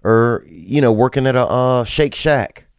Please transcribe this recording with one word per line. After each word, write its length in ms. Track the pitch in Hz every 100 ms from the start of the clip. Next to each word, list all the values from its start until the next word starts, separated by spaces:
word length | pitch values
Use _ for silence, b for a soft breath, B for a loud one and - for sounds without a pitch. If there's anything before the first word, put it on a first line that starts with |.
or, 420 | 98 113 117 117 -
you 340 | 82 85 139
know, 120 | 131
working 320 | 110 127 127 131
at 100 | 127
a, 120 | 123
uh, 360 | 123 127 127
Shake 300 | 113 - 147
Shack 540 | - 156 143 101 - _